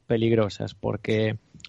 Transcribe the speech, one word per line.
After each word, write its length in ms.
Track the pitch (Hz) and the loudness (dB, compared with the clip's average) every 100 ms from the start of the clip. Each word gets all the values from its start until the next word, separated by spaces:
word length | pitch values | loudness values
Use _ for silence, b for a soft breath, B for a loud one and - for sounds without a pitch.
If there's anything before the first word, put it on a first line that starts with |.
| - | -2
peligrosas, 680 | 117 113 113 104 - 107 - | 0 4 4 2 -2 -10 -6
porque 640 | 117 107 - 110 110 107 _ - | -6 -6 -2 0 0 -2 _ -20